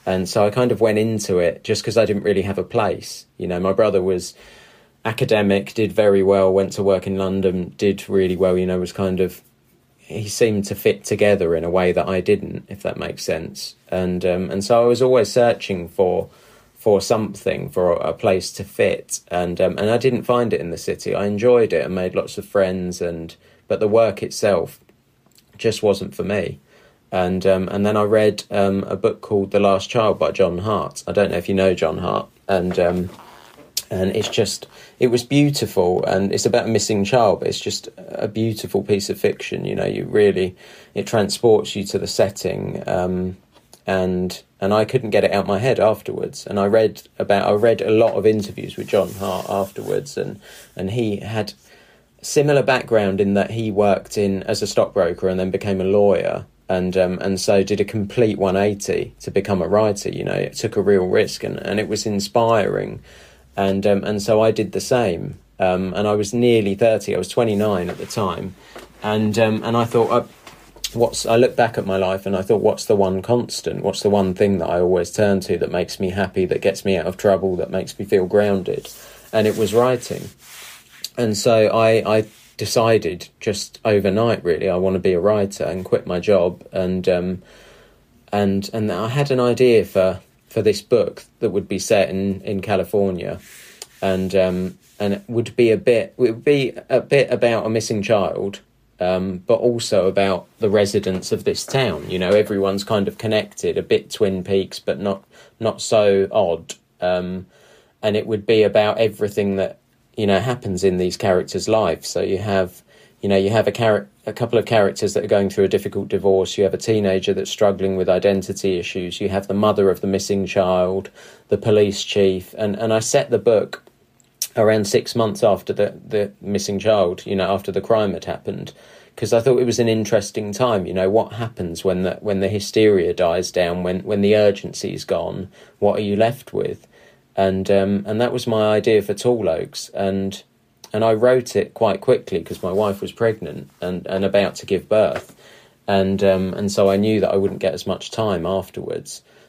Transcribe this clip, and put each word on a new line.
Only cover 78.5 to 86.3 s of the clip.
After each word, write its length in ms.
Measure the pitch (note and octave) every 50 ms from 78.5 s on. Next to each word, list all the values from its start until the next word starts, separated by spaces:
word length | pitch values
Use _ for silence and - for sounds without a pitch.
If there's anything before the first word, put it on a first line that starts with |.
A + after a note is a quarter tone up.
| G2 F#2+ F#2 - - - - - - - - - - - - -
And 140 | - A2 G#2+
it 120 | G#2+ G2 -
was 160 | A2 F#2+ G#2+
writing. 560 | A#2 A#2+ B2+ B2+ A#2+ - - - - - - - _ - - - - - - - - - _ - - - - - -
And 200 | A#2+ G#2+ G#2 G2+
so 300 | - B2+ A2+ A2 G#2+ G#2
I, 500 | - A2+ A2+ A2+ A2 A2 - G2+ G#2+ A2
I 80 | G#2+ - - - - - _ -
decided 720 | A2+ - - B2+ A2 A2+ A2+ G#2 - E2 F2 F2 - - _ _
just 400 | - A2+ G2+ - - - - - -
overnight, 600 | A2+ G#2+ G2+ F#2+ G2 F#2 G#2+ A#2 A#2 G#2+ - C#2
really, 260 | F2 D#2+ - - F#2+
I 80 | F2+ F2+
wanna 220 | F#2 F#2+ F#2+ F#2
be 140 | F2 F#2+ F#2
a 60 | E2+
writer, 440 | E2+ G#2 G#2+ G#2 G2 G2 - - -
and 220 | - F2 F#2+ F2+
quit 220 | - - - - -
my 120 | F2+ F2
job. 440 | E2+ -